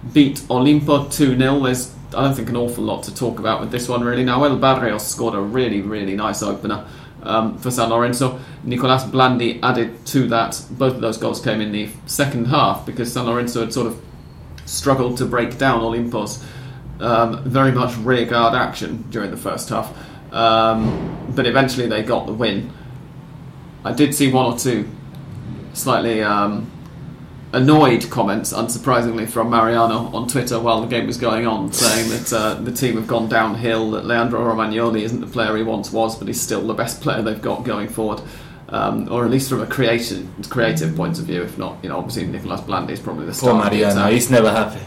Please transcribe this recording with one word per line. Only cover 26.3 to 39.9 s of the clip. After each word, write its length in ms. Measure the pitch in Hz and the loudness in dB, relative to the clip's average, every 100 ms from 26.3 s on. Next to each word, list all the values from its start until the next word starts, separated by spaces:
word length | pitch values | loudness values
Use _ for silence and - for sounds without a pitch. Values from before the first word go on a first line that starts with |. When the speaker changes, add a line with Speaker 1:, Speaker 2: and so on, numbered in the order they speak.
| 104 104 104 - - - - - - - - - | 2 2 -2 -6 -12 -16 -16 -16 -16 -16 -18 -4
Speaker 1:
annoyed 560 | 127 131 156 143 113 - | 4 8 8 8 6 0
comments, 420 | 123 101 104 - | -2 0 0 -2
unsurprisingly, 760 | - 117 - - 120 117 113 110 | -4 -4 -2 2 2 2 -2 -4
from 200 | 117 113 | -2 2
Mariano 580 | 117 113 117 113 113 117 | 4 4 4 4 2 -2
on 140 | 110 123 | -4 -2
Twitter 320 | 135 - 117 | 0 0 0
while 220 | 117 110 | 2 0
the 60 | 113 | 0
game 200 | 98 101 | -2 -2
was 80 | - | -2
going 300 | 123 110 117 | 0 0 0
on, 240 | 107 - | 0 -2
saying 380 | - 117 110 113 | 0 2 2 0
that, 240 | 117 - | -2 -2
uh, 200 | 113 107 98 | 0 0 -2
the 160 | 117 | -6
team 240 | 117 127 110 | -2 0 0
have 120 | 110 | 0
gone 220 | 117 110 | -2 2
downhill, 600 | 113 110 113 117 113 110 | 2 2 0 0 0 0
that 140 | 110 101 | -2 0
Leandro 360 | 117 117 117 | 0 2 0
Romagnoli 600 | 117 110 107 110 117 110 | 0 0 0 0 0 0
isn't 200 | 107 123 | -2 -4
the 60 | - | -4
player 280 | 123 110 110 | -2 0 0
he 80 | |
once 280 | 110 110 95 | 0 -2 -2
was, 260 | 113 113 110 | 0 0 -2
but 100 | 104 | -6
he's 140 | - | -4
still 240 | - 104 104 | -2 -2 -2
the 60 | |
best 260 | 110 117 - | -2 -4 -2
player 200 | - - | -2 0
they've 200 | 110 110 | -2 -2
got 220 | 117 107 | -4 -4
going 240 | 117 104 107 | -2 -4 -4
forward. 340 | - 110 107 - - - - - | -4 -2 -4 -8 -16 -18 -18 -8
Um, 380 | 107 104 110 - | -2 0 -2 -2
or 140 | 120 | 0
at 80 | 117 | 2
least 160 | 135 135 | 2 2
from 120 | 131 | -2
a 40 | 110 | -2
creation, 640 | - 117 | 0 2